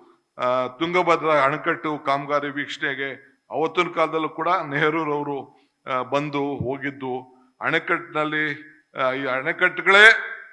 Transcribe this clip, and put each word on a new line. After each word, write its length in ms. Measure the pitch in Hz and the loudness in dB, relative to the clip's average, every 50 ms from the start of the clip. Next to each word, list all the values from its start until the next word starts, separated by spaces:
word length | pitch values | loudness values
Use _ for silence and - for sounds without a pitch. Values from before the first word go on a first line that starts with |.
| - _ _ _ _ _ _ - | -20 _ _ _ _ _ _ -4
ಆ, 300 | 131 123 123 127 127 123 | -2 0 0 0 0 -2
ತುಂಗಭದ್ರಾ 680 | 127 - 160 170 175 185 180 170 165 160 147 160 156 | -4 -4 -4 0 2 2 4 4 2 2 4 2 4
ಅಣೆಕಟ್ಟು 640 | 147 135 135 147 151 - 170 165 160 - 160 151 143 | 4 4 4 2 0 -2 -2 -4 -2 -2 -6 -6 -4
ಕಾಮಗಾರಿ 520 | - - 139 143 147 143 147 143 139 147 | -2 -2 -2 -2 0 -2 -2 -2 -2 -2
ವೀಕ್ಷಣೆಗೆ 880 | 139 143 139 - - - 156 147 135 131 139 139 131 - - _ _ _ _ - | -6 -6 -8 -8 -8 -6 -4 -4 -4 -4 -6 -6 -8 -10 -16 _ _ _ _ -8
ಅವತ್ತಿನ 400 | 104 131 156 160 - 175 175 165 | -4 -2 -2 -2 0 0 0 0
ಕಾಲದಲ್ಲೂ 380 | 170 175 160 156 151 160 160 151 | 2 0 0 0 0 -2 -4 -4
ಕೂಡ 200 | - - 160 165 | -4 -4 -2 0
ನೆಹರೂರವರು, 1080 | 180 190 165 147 139 143 160 156 156 165 160 147 147 147 147 143 143 139 123 - _ _ _ _ _ _ - - | 0 0 -2 -2 -2 0 2 2 2 0 -2 -2 -2 -2 -2 -4 -6 -8 -8 -12 _ _ _ _ _ _ -8 -4
ಆ, 140 | 135 127 | -4 -4
ಬಂದು 380 | 127 123 131 139 147 151 143 147 | -2 0 -2 -2 -2 0 -2 -2
ಹೋಗಿದ್ದು, 1000 | 139 143 143 127 113 117 135 135 131 143 139 139 135 131 123 131 131 - - _ _ _ _ - | -2 -2 -4 -4 -4 -6 -6 -6 -6 -8 -8 -8 -8 -6 -6 -8 -8 -12 -20 _ _ _ _ -6
ಅಣೆಕಟ್ಟಿನಲ್ಲಿ, 1080 | 101 123 147 165 160 - 175 160 - - - 156 151 151 151 156 151 151 143 143 - - - _ _ _ - 139 | -4 0 0 0 0 0 -2 -2 -4 -6 -4 -4 -2 -2 -2 -2 -2 -2 -4 -6 -12 -20 -20 _ _ _ -6 -2
ಆ, 140 | 135 131 | -2 -2
ಈ 140 | 127 135 139 | -2 -2 -2
ಅಣೆಕಟ್ಟುಗಳೇ 1040 | 135 127 131 135 156 175 175 185 180 175 - 170 175 196 202 208 226 226 - - - - - - - | -2 -2 -2 -2 -4 -2 2 0 0 0 0 2 6 8 10 10 10 8 6 2 -8 -12 -14 -16 -10